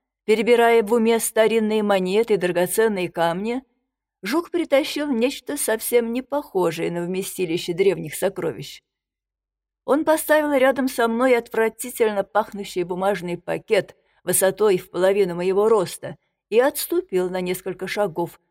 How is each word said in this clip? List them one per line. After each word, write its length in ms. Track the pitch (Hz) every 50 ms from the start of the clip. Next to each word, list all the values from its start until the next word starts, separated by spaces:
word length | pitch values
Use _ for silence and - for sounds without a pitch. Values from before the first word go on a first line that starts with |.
| _ _ _ _ _
перебирая 560 | - 220 220 214 220 240 233 233 233 233 233
в 100 | 214 202
уме 280 | 233 240 220 226 233 226
старинные 640 | - - - 220 220 214 220 226 214 214 214 214 208
монеты 500 | 208 202 190 185 185 190 214 226 226 214
и 40 |
драгоценные 760 | 180 180 180 175 175 180 180 - 220 220 220 208 190 175 165
камни, 520 | - 175 170 170 165 185 208 226 240 262 - _ _ _ _ _ _ _ _ _ _ _ -
жук 260 | 196 269 339 339 -
притащил 600 | - 349 320 - 285 269 302 - - 285 302 294
нечто 440 | 262 220 240 277 - - - - 294
совсем 560 | - - - 220 220 - - 240 240 233 226
не 120 | 233 254 254
похожее 640 | - 277 - - - - 190 175 170 156 165 165 165
на 140 | 170 175 170
вместилище 720 | 175 185 185 190 - - - 185 160 160 180 - 180 175
древних 420 | 165 196 196 170 160 165 147 -
сокровищ. 640 | - 185 196 190 185 175 156 113 - 147 - - - _ _ _ _ _ _ _ _ _ _ _ _ _ _ _ _ _ _ _ _ _
Он 180 | - 254 302 302
поставил 480 | 311 311 311 - - 302 311 302 294 285
рядом 340 | 262 254 269 262 277 254
со 200 | 262 - - 233
мной 300 | 226 226 233 254 262 247
отвратительно 880 | 240 233 - - 220 226 220 220 - - 247 - - 233 214 208 196 196
пахнущий 580 | - - 208 220 - - 196 196 - - 185
бумажный 560 | 175 175 180 180 190 202 208 170 170 175 175
пакет 580 | 175 - 170 165 165 - - 220 190 - - - _ _ _ _ _ _
высотой 560 | 175 175 - 196 190 190 190 214 214 185 180
в 100 | - -
половину 460 | - 170 185 190 202 208 196 180 170
моего 340 | 175 180 190 190 196 208 220
роста 480 | 226 208 175 - - - - 139 180 - _ _ _ _ _ _
и 100 | 202 226
отступил 680 | 254 294 294 - - - 330 349 370 - 190 180 185 180
на 120 | 185 185
несколько 440 | 180 180 185 185 - 190 175 - 185
шагов, 540 | 185 - 214 208 185 151 - 120 - - _ _ _